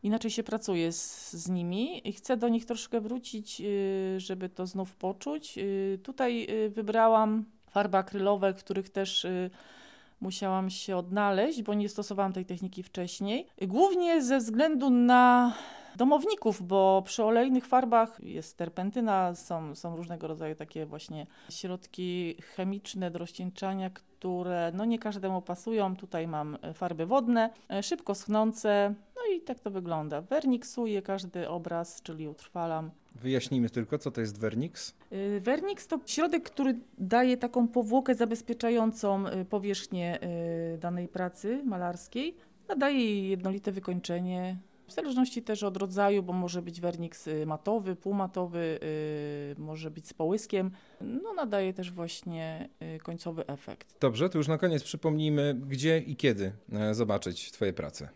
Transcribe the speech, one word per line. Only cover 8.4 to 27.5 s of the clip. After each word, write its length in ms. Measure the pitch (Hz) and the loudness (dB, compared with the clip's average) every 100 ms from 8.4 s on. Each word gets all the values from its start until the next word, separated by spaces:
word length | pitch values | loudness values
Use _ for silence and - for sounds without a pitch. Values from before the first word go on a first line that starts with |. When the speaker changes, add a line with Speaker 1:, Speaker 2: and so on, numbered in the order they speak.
| 190 | 4
Speaker 1:
w 20 | 190 | 0
których 340 | - 196 190 | -4 -4 -2
też, 340 | - 190 - | -2 -2 -2
y, 260 | 180 180 180 - - - - - - _ | 0 -2 -2 -6 -20 -20 -20 -20 -20 _
musiałam 500 | 190 190 196 185 185 | -6 -2 0 2 0
się 260 | 185 - 185 | -2 -2 -2
odnaleźć, 680 | 180 196 202 190 247 294 | 0 2 4 4 2 0
bo 120 | 214 | 0
nie 140 | 208 208 | 0 0
stosowałam 440 | 208 208 196 196 | -2 -4 0 0
tej 120 | 185 | 0
techniki 380 | 185 180 190 190 | -6 -6 -6 -8
wcześniej. 640 | 185 - 180 - 202 240 - - | -10 -6 -6 -4 -2 -2 -6 -6
Głównie 600 | 190 208 392 359 349 330 | -2 4 6 6 4 4
ze 160 | 247 269 | 4 2
względu 520 | 226 220 311 302 269 | 2 2 4 4 4
na 600 | 247 240 247 247 247 247 233 - - - 190 | 6 8 10 10 8 6 2 -10 -16 -18 2
domowników, 640 | 254 294 339 427 226 190 | 6 6 4 2 0 0
bo 400 | 175 196 190 190 190 | 2 6 8 6 2
przy 180 | - | 0
olejnych 420 | 220 233 262 254 247 | 4 6 6 2 6
farbach 540 | 247 254 233 226 226 | 4 6 6 4 0
jest 340 | - - 160 - | -10 -10 -10 -8
terpentyna, 800 | 170 170 190 226 226 190 185 | -6 -4 -4 -2 2 2 2
są, 400 | 175 - 170 156 | -2 -6 -6 -6
są 220 | 143 170 165 | -10 -10 -8
różnego 300 | 170 170 160 | -8 -8 -8
rodzaju 260 | 160 160 | -6 -8
takie 320 | 156 156 156 156 | -8 -10 -10 -10
właśnie 400 | 151 - 156 147 - - | -10 -12 -12 -12 -16 -16
środki 840 | - 190 180 - - 180 180 175 - - - | -10 -8 -8 -10 -8 -6 -4 -4 -8 -14 -6
chemiczne 540 | 190 196 - 196 180 | -4 -4 -8 -6 -6
do 80 | 170 | -6
rozcieńczania, 720 | 170 - 185 185 190 190 185 | -10 -8 -8 -6 -6 -4 -6
które, 840 | 185 _ _ 185 180 180 175 170 | -8 _ _ -4 -4 -2 0 -2
no, 100 | 175 | 0
nie 140 | 226 226 | 0 0
każdemu 440 | 226 202 190 185 | -2 -4 -2 -2
pasują. 540 | 185 175 - 226 196 185 | -4 -8 -2 0 0 -2
Tutaj 300 | 190 170 165 | -6 -6 -4
mam, 320 | 156 151 151 | -4 -6 -8
e, 120 | 160 | -10
farby 320 | 160 180 160 165 | -6 -4 -2 2
wodne, 440 | 262 233 240 226 | 2 4 4 2